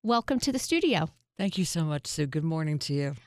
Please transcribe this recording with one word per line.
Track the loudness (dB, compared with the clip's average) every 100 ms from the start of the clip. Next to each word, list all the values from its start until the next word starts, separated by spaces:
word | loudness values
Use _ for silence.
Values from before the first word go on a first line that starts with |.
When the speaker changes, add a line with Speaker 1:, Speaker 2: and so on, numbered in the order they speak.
Speaker 1:
Welcome | 2 2 2 0
to | 0
the | -2
studio. | 0 2 4 2 0 _ _ -4
Speaker 2:
Thank | -2 0
you |
so | -2 0
much, | 0 -2 -4
Sue. | -2 -2
Good | 0
morning | 0 0 0 -2
to | -2
you. | -2 -2 -6